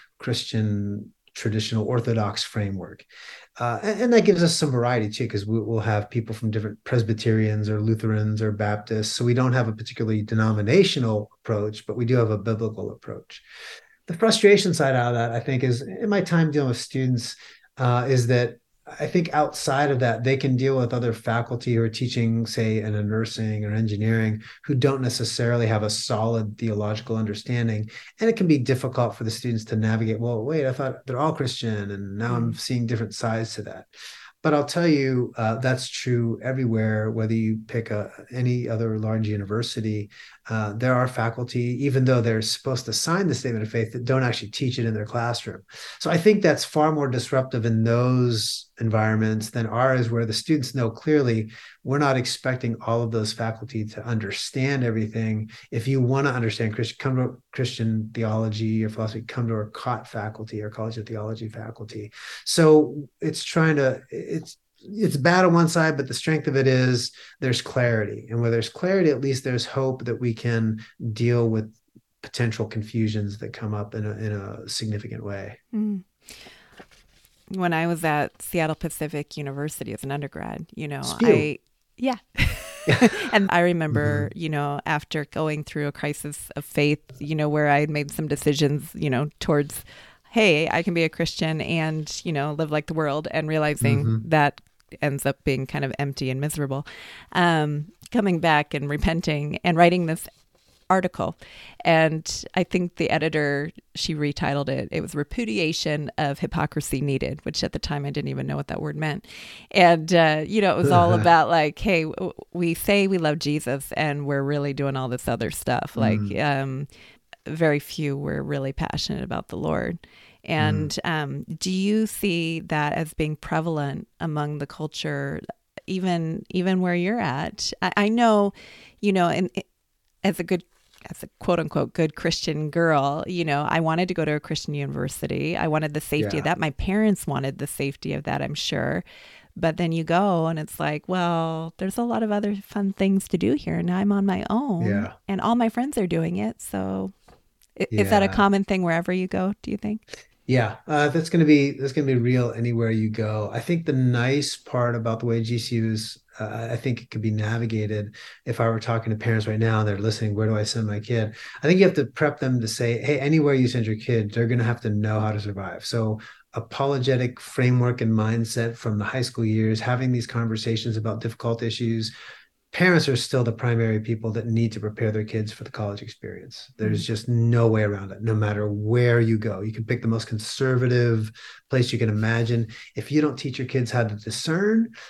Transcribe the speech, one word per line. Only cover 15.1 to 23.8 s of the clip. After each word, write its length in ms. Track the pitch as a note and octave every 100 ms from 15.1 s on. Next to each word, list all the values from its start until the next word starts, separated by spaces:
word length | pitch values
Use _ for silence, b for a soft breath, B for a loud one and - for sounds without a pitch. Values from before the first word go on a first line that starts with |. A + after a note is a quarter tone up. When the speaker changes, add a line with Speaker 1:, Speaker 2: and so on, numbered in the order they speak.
Speaker 1:
of 20 | A#2+
that, 160 | A#2
I 80 | A#2+
think, 240 | B2+ C3
is 180 | C3 A#2+
in 280 | - F#3 G#3
my 120 | G3+
time 300 | E3 E3+ D#3
dealing 180 | D3 C3+
with 80 | A#2
students, 580 | - C3+ C3 B2 - B B B B -
uh, 280 | B2 A#2+ B2+
is 200 | C3 A#2+
that 300 | B2 A#2+ - _ _ - -
I 80 | D3+
think 260 | F3+ E3+
outside 580 | D3+ D3 - - C3+ C#3+
of 80 | C3+
that, 260 | B2 A2+ B2
they 100 | C3+
can 220 | C3+ B2+
deal 200 | C3+ C3+
with 160 | A#2+
other 200 | B2 A#2+
faculty 600 | A2+ - A2+ A2+ A#2+ -
who 80 | A#2
are 80 | A2+
teaching, 560 | A2 B2 A#2+ A2+ A2+ A2+
say, 340 | - A2+ A2
in 140 | G#2+ G#2+
a 60 |
nursing 640 | G#2 A2 A2 - A2 G#2+
or 100 | G#2+
engineering, 680 | A2